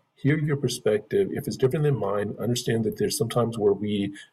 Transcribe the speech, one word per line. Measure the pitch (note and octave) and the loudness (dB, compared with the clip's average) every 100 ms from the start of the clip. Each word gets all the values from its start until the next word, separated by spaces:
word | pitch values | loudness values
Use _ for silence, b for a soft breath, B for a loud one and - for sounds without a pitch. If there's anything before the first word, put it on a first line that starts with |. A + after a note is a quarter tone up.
| _ _ | _ _
hear | C3+ D#3 | 0 2
your | D3+ C#3+ | 0 0
perspective. | B2 - A2 G#2 - G2+ G2 | -2 -2 0 0 0 0 0
If | - - | -2 -6
it's | G2 | 0
different | C3 E3 | 0 2
than | D3 B2+ | 2 0
mine, | G2 G2+ G#2 - | 0 -2 -4 -4
understand | G#2 B2 - A2+ G#2+ | -2 -2 0 0 0
that | - | 0
there's | G2+ - | -2 0
sometimes | A2+ B2 A#2 A2+ | 0 0 0 2
where | G#2 | 2
we, | G2 G#2 G#2 G2 B B | 2 0 -2 -2 B B